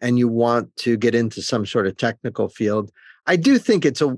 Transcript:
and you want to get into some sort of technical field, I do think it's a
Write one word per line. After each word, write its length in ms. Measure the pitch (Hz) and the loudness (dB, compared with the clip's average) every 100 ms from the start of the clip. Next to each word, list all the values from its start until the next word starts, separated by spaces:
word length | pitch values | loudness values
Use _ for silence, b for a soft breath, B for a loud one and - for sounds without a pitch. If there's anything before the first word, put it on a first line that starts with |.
and 160 | 120 123 | 0 2
you 100 | 120 | 2
want 460 | 117 117 120 - - | 2 2 2 -2 -6
to 220 | 123 113 | -2 0
get 160 | 120 | 2
into 260 | 117 113 101 | 2 -2 -6
some 240 | - 120 | -6 -4
sort 220 | 98 120 95 | -2 -2 -2
of 100 | - | -2
technical 520 | 117 113 123 - 95 | -4 -4 -10 -6 -6
field, 420 | - 107 107 101 b b b - | -4 -2 -2 -6 b b b -2
I 100 | 180 | 0
do 220 | 240 254 | 4 2
think 280 | - 202 143 | 2 2 2
it's 160 | 131 | 0
a 140 | 147 | -2